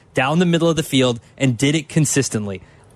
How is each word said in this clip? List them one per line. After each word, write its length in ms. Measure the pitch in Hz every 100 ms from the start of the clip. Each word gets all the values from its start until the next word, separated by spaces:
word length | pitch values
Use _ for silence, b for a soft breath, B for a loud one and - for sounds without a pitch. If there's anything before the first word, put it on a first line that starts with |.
| b
down 260 | - 131 165
the 60 | 180
middle 240 | 170 165
of 80 | 160
the 60 |
field 360 | 151 135 127 117 b -
and 200 | 139 117
did 180 | 139 156
it 140 | -
consistently. 720 | 165 147 143 127 110 104 95 b b b